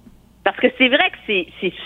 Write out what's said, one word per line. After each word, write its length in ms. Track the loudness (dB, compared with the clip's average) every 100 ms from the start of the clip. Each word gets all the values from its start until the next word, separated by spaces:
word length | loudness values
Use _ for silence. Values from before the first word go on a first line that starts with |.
| -20 -20 _ _
parce 120 | -4 0
que 100 | 0 2
c'est 80 | 2
vrai 220 | 4 0
que 60 | -4 -4
c'est, 200 | -4 -4 -6
c'est 120 | -6 -6